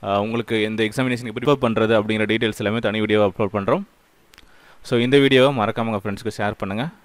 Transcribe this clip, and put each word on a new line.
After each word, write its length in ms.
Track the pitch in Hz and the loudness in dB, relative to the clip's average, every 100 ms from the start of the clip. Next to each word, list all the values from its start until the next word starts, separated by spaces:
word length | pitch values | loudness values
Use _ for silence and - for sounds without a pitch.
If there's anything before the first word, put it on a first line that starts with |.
ஆ, 180 | 104 101 | 0 -2
உங்களுக்கு 400 | 104 117 117 113 | 0 -4 -2 -2
இந்த 220 | 107 110 | -2 0
எக்ஸாமினேஷனுக்கு 540 | 110 107 127 123 120 107 | -2 0 -2 -2 -6 -6
ப்ரிப்பேர் 240 | 127 139 123 | 0 2 2
பண்றது 300 | 110 110 113 | 0 2 2
அப்படிங்கிற 280 | 104 110 104 | 2 -2 0
டீடெயில்ஸ் 240 | 113 113 107 | 0 0 -2
எல்லாமே 220 | 107 110 | -2 -2
தனி 220 | 113 107 | -2 -2
வீடியோவா 280 | 107 107 104 | 0 2 2
அப்லோட் 260 | 92 104 104 | 0 -4 -2
பண்றோம். 260 | 98 151 202 _ _ _ _ - - - _ - | -2 -2 -4 _ _ _ _ -20 -20 -20 _ -20
So, 160 | - 123 | -4 0
இந்த 180 | 123 139 | 4 4
வீடியோவை 480 | 139 131 131 135 104 | 6 6 4 2 -2
மறக்காம 140 | 113 | -2
உங்க 200 | 113 107 | -4 -4
ஃப்ரெண்ட்ஸ்க்கு 340 | 104 101 110 - | -6 -8 -8 -6
ஷேர் 140 | 104 | -6
பண்ணுங்க. 380 | 104 98 101 147 - | -4 -6 -6 -8 -10